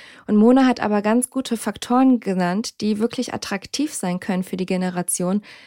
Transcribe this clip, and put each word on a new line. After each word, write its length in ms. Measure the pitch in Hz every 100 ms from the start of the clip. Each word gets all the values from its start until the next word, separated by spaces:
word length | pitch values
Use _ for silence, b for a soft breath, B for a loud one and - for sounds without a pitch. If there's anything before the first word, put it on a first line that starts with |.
| B B -
Und 80 | 208
Mona 300 | 220 262 262
hat 120 | 240
aber 240 | 208 208
ganz 280 | 208 233 240
gute 260 | 262 262 226
Faktoren 640 | - 202 - 247 262 247
genannt, 600 | 196 185 180 185 233 -
die 200 | 214 208
wirklich 340 | 233 - 240
attraktiv 580 | - - 196 - - 294
sein 280 | - 185 180
können 240 | - 185
für 120 | 185 185
die 80 | 185
Generation. 760 | 185 185 180 175 - 180 202 208 B